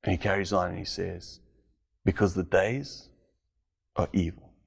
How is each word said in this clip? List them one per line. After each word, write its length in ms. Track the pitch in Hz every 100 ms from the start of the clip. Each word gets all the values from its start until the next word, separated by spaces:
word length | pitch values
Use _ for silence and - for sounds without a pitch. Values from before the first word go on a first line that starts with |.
| -
And 80 |
he 40 | 90
carries 360 | 104 98 95
on 160 | 98 90
and 100 | 87
he 60 | -
says, 560 | - 90 90 - - _ _ _ _ _ _ -
"Because 280 | - 101
the 100 | 92
days 680 | 85 90 101 131 139 - - _ _ _ _ _ _ _ _ -
are 100 | 87
evil." 400 | 98 82 - - _